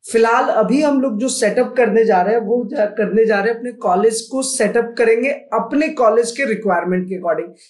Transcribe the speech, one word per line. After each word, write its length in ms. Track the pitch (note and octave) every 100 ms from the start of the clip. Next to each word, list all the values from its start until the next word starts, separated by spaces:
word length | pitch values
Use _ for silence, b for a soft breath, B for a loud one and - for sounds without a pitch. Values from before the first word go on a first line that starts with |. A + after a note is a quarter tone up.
| -
फिलहाल 320 | A3+ A3+ B3
अभी 380 | C#4 - F#3+ C4+
हम 200 | D4+ C#4
लोग 180 | C4 G#3
जो 80 | B3+
setup 460 | - G#3+ B3+ A#3+ -
करने 280 | A#3 G#3+ G#3+
जा 160 | F#3
रहे 140 | F3+ A#3
हैं 60 |
वो 280 | G3+ A#3+ A#3
जा-, 160 | D4 G#3
करने 380 | A#3 G3 G3+ G#3+
जा 140 | G3+
रहे 120 | G#3
हैं 60 | A#3
अपने 140 | B3
college 500 | - G3+ F3+ A3 A3
को 200 | - C4
setup 540 | C4 - G#3 A#3 A#3 -
करेंगे 320 | A3+ A3+ C4
अपने 580 | C#4 - A3 A3+ D4 D#4
college 440 | - A#3 A3+ A#3
के 140 | - B3
requirement 600 | G3+ G3+ F3 E3+ F#3 F3+
के 140 | F#3
according, 280 | F3 D#3+ E3+ -